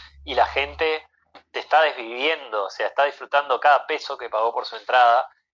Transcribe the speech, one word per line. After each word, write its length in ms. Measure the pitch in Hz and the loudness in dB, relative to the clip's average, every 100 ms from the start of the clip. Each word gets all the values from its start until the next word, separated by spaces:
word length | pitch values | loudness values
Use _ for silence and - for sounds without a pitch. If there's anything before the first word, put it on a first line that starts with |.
| - - | -20 -18
y 100 | - | -4
la 120 | 127 113 | 0 0
gente 600 | 139 143 143 160 156 - _ _ - _ | 0 -6 -4 -4 -4 -8 _ _ -20 _
te 80 | 127 | -10
está 220 | - 151 | 2 2
desviviendo, 800 | 156 127 113 123 143 156 131 107 | 2 -2 -10 -4 -2 -4 -6 -6
o 60 | 95 | -6
sea, 160 | - 104 | -4 -4
está 160 | - | 0
disfrutando 560 | 143 - 131 143 143 123 | -2 -2 -4 -2 0 0
cada 260 | 147 135 - | 4 4 2
peso 300 | 156 - 135 | -6 -6 -10
que 100 | 117 | -6
pagó 220 | 107 113 | -2 -2
por 120 | 117 | -2
su 100 | - | -8
entrada, 540 | 113 - 123 120 120 - _ _ | -10 0 4 6 4 0 _ _